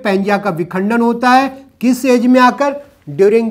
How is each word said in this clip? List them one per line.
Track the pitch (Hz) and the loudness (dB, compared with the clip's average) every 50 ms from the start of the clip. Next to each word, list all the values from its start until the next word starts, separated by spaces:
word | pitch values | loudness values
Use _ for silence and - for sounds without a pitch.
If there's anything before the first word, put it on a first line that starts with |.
पैंजिया | - 214 190 196 196 208 202 196 | -4 -4 -2 -2 -2 -2 -2 -2
का | 202 202 | -2 -4
विखंडन | 170 156 175 170 - 185 196 208 233 233 | -6 -6 -6 -6 -6 -4 -4 -2 -2 0
होता | 233 233 233 233 247 247 | 0 0 -2 0 0 2
है। | 254 262 269 262 262 - - _ _ - | 2 2 2 0 -6 -12 -20 _ _ -4
किस | - 247 254 254 - | -2 -2 -2 0 0
एज | 262 247 247 220 | 0 2 2 2
में | 247 247 254 | 4 4 4
आकर? | 247 247 240 - 277 285 277 - - - _ _ _ 151 | 4 2 2 0 -2 -4 -4 -6 -12 -18 _ _ _ -8
During | 143 143 190 202 214 226 226 220 | -2 0 2 2 2 2 0 -2